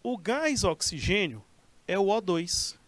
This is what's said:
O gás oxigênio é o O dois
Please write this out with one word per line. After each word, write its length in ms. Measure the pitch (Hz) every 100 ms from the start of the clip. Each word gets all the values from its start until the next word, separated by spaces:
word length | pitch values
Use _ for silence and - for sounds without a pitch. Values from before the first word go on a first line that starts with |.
O 160 | 240 240
gás 460 | 165 269 311 247
oxigênio 800 | 190 160 - 156 113 202 175 110 - - _ - -
é 140 | 185
o 80 | 196
O 140 | 220
dois 580 | 190 170 175 - - -